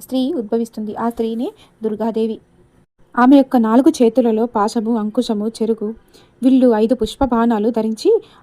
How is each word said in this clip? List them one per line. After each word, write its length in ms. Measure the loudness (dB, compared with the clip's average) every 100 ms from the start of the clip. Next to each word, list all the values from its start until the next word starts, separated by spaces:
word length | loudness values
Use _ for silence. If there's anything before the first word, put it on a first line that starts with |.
స్త్రీ 320 | -8 -4 -4
ఉద్భవిస్తుంది. 640 | -4 -4 -4 -6 -8 -12 -6
ఆ 120 | -6
స్త్రీనే 440 | -4 -6 -6 -8 -10 _ _
దుర్గాదేవి. 560 | -8 -4 -4 -4 -4 -6 _ _ _ _ _ _ _ 2
ఆమె 180 | 6 6
యొక్క 200 | 4 0
నాలుగు 480 | 2 2 2 4
చేతులలో 420 | 2 2 0 0 -2
పాశము, 500 | -2 -2 -2 -2 -2
అంకుశము, 520 | -2 -4 -4 -4 -6
చెరుకు, 460 | -4 -4 -4 -6 -10 _ _ _ _
విల్లు, 260 | 2 4 4
ఐదు 200 | 2 0
పుష్ప 300 | 0 -4 -4
బాణాలు 460 | -2 0 0 0 0
ధరించి 520 | -2 -4 -2 0 0 -2 _